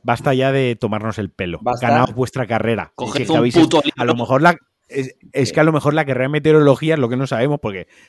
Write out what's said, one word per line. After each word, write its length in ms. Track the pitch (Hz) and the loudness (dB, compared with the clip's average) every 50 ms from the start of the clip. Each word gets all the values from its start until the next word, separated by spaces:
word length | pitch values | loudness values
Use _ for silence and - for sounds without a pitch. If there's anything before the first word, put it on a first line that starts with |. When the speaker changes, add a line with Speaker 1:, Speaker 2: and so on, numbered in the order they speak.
| _ | _
Speaker 1:
basta 300 | 127 120 - - 147 135 | -2 -4 -2 0 0 0
ya 160 | 127 131 135 | 2 0 0
de 240 | 135 135 131 123 117 | 0 0 0 -2 -2
tomarnos 420 | - - 104 104 107 107 113 101 | -4 -4 -4 -4 -4 -6 -6 -6
el 140 | - 101 82 | -6 -8 -8
pelo. 260 | _ - 95 87 85 - | _ -8 -8 -8 -8 -6
Speaker 2:
Basta. 260 | 110 120 123 123 127 | -4 -6 -4 -2 0
Speaker 1:
Ganaos 260 | 117 117 120 127 - 107 | 0 2 2 0 0 -2
vuestra 320 | 120 127 117 - 131 123 | -4 -4 -4 -4 -8 -6
carrera. 460 | 95 113 110 107 110 117 101 82 - _ | -4 -4 -2 0 -2 -2 -2 -6 -10 _
Speaker 3:
Coged 260 | - 127 113 - - | -10 -10 -6 -4 -4
Speaker 1:
Es 60 | 120 | -2
que 40 | - | 0
Speaker 3:
un 60 | 160 - | 2 2
Speaker 1:
habéis, 160 | 117 123 - | 2 4 4
Speaker 3:
puto 220 | 170 160 139 170 156 | 4 4 6 4 0
Speaker 1:
a 240 | 139 160 - - 120 | 0 0 -4 -2 -2
lo 60 | - | -2
Speaker 3:
libro. 120 | 123 117 117 | -2 -2 0
Speaker 1:
mejor 180 | 110 127 135 156 | 0 2 4 4
la, 140 | 175 175 - _ _ _ _ _ _ | 4 2 2 _ _ _ _ _ _
es, 260 | - 139 131 127 - _ _ - | -8 -6 -6 -6 -10 _ _ -8
es 180 | - 139 131 - | -2 -2 -2 0
Speaker 2:
Sí. 40 | - | 2
Speaker 1:
que 40 | 156 | 2
a 20 | 151 | 2
lo 80 | 160 156 | 4 2
mejor 200 | 143 - 147 147 | 2 0 0 0
la 100 | 160 156 | 0 -2
carrera 200 | 139 131 123 127 | -2 -2 -2 -2
de 40 | 135 151 | -2 -2
meteorología 600 | 151 139 156 156 156 147 139 131 - - 156 160 | 0 2 4 4 6 6 6 4 2 2 -2 0
es 40 | 151 | 0
lo 100 | 127 117 | 0 -2
que 80 | 127 | 0
no 80 | 127 135 | -4 -2
sabemos, 340 | 135 127 113 120 143 147 143 | -2 -2 -2 0 0 -2 -2
porque, 280 | - 110 98 92 85 _ _ _ _ | -4 -8 -8 -8 -12 _ _ _ _